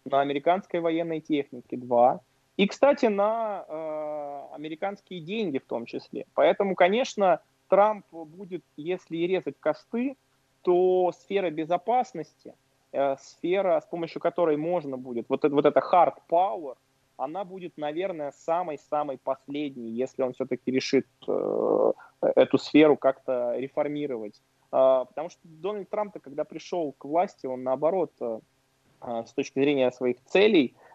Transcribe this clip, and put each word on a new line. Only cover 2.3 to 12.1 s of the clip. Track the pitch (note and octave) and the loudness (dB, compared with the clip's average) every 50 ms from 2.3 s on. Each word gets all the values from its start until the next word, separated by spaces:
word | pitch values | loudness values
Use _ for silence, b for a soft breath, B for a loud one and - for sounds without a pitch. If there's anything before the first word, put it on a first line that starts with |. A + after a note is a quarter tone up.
| _ _ _ _ _ | _ _ _ _ _
и, | - G3 | 0 0
кстати, | G3 - - C4 C#4 D4 - B3+ | 0 2 2 4 4 4 4 2
на, | A3 G3+ G3 G3+ G#3+ A3+ A#3 A3+ G#3+ G3+ F3 - | 0 2 2 0 0 0 -2 -4 -4 -6 -8 -10
э, | - D#3 D#3+ D#3+ D#3 D#3 D3+ D3+ D3+ D3+ D3+ D3 C#3+ C#3+ C#3 C3+ C3+ C#3+ | -10 -10 -10 -8 -8 -8 -8 -8 -8 -8 -10 -10 -10 -12 -14 -16 -16 -14
американские | D3 D3+ D#3 D#3+ - G3 G3 G3+ - _ - F3+ F3 | -12 -12 -12 -8 -8 -8 -8 -8 -10 _ -14 -14 -12
деньги | D3+ E3 G#3 A#3 G#3+ D#3+ C3+ B2+ | -10 -6 -4 -4 -2 -2 -4 -4
в | - | -6
том | - B2 A2+ A#2+ | -6 -8 -8 -8
числе. | - - C3 - - - A#2+ - _ - | -8 -10 -12 -12 -12 -12 -12 -12 _ 0
Поэтому, | - C#3+ E3 F#3+ - G3+ G3 F3+ | 4 4 4 4 2 0 0 2
конечно, | - F3+ F3+ G#3 B3 C4+ - - G#3 G3 F3+ D#3+ - _ _ _ _ _ | 2 2 4 2 0 -2 -4 -2 0 2 2 2 2 _ _ _ _ _
Трамп | - F#3+ G3 G#3 G#3+ G#3+ G3 - _ | 2 4 4 4 4 2 -2 -10 _
будет, | D#3+ E3 D#3+ D3+ D#3+ F#3 G3+ F3 F#3 D#3 - _ _ | -18 -18 -18 -16 -18 -18 -14 -12 -12 -12 -12 _ _
если | D3+ D3 E3+ F#3 F3+ _ - E3 | -10 -8 -6 -6 -8 _ -8 -6
и | E3 E3+ | -4 -2
резать | F3 F#3 F3 - C#3+ - _ | -2 -2 -2 -4 -6 -8 _
косты, | - D#3 D3 - - _ - A#3 B3 C#4 C4 _ _ _ _ _ _ _ _ _ - | -2 -2 -2 -4 -6 _ -4 -4 -4 -4 -6 _ _ _ _ _ _ _ _ _ 0
то | F3+ F3 F3+ F#3 F#3 F#3 F#3 F3+ F3 | 2 4 4 4 4 4 4 2 0
сфера | E3 - _ - G3 G3 F#3 E3 | -2 -6 _ -4 -4 -2 -2 -2
безопасности, | D3+ D#3+ D#3+ D#3 F3 F3 - A3 A#3+ B3+ A#3+ - | -4 -4 -4 -2 -2 -2 0 0 0 0 0 -2